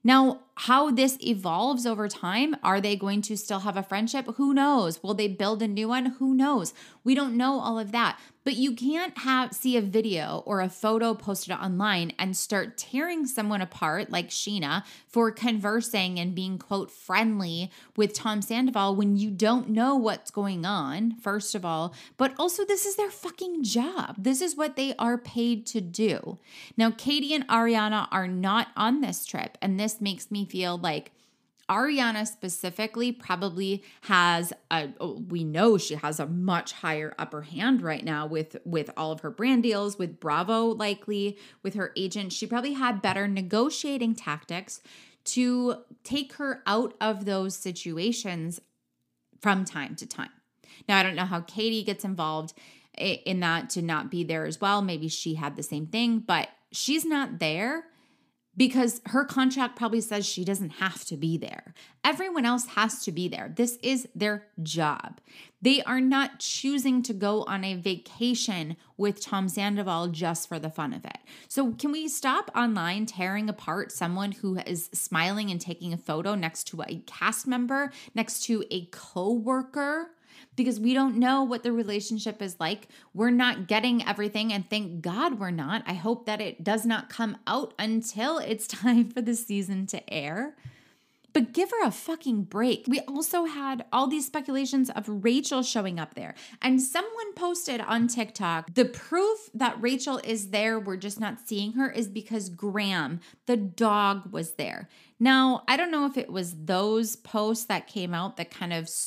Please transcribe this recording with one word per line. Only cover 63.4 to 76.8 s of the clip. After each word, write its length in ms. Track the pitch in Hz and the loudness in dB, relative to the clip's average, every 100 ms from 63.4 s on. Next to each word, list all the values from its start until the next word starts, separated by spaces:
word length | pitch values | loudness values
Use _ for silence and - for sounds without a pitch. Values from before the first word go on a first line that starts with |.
| - | -8
This 240 | 165 240 240 | 0 0 0
is 260 | 247 262 262 | -2 -2 -2
their 320 | - 208 208 - - | -2 -2 -2 -8 -8
job. 580 | 160 160 151 - - - _ - - _ | -4 0 0 0 -6 -16 _ -20 -20 _
They 220 | 226 269 | 4 4
are 180 | - 254 | 2 2
not 380 | 262 269 277 - | 4 4 2 -2
choosing 640 | - - 269 277 262 254 | -6 -2 0 2 2 2
to 80 | 247 | 2
go 300 | 196 202 214 | 0 0 0
on 200 | - 196 | -2 -4
a 100 | 190 | -4
vacation 1000 | 185 180 180 - - 240 233 - 180 156 165 _ - | -2 -2 -4 -8 -2 0 2 0 -2 -4 -8 _ -2
with 240 | 202 202 | -2 -2
Tom 280 | - 196 190 | -4 -2 0
Sandoval 600 | 175 202 202 190 170 175 | 0 0 0 0 0 -2
just 400 | 160 170 165 - | -2 -2 -2 -6
for 100 | 165 | -6
the 120 | 156 | -6
fun 220 | 156 147 | -4 -6
of 120 | - | -6
it. 140 | - - - - - | -12 -16 -18 -20 -6
So 240 | - 262 | -2 0
can 180 | 226 294 | 0 -4
we 160 | 311 311 | -2 -4
stop 440 | - 269 311 415 | -2 0 0 -2
online 520 | - 240 208 165 196 220 | 0 0 2 0 -2 -4
tearing 420 | 185 185 202 214 | -4 -4 -2 -2
apart 420 | 208 - 175 - | -4 -4 -4 -4
someone 420 | - 170 185 202 | -4 -2 0 -2
who 260 | 196 196 185 | -2 -4 -2
is 320 | - 175 - | -4 -6 -6
smiling 580 | - - 165 175 208 202 | -6 -2 2 2 0 -2
and 100 | 175 | -4
taking 320 | 175 170 175 | -6 -8 -6
a 60 | 165 | -6
photo 360 | - 156 185 | -4 -2 0
next 300 | 208 165 - - | -2 -2 -4 -10
to 140 | 160 | -8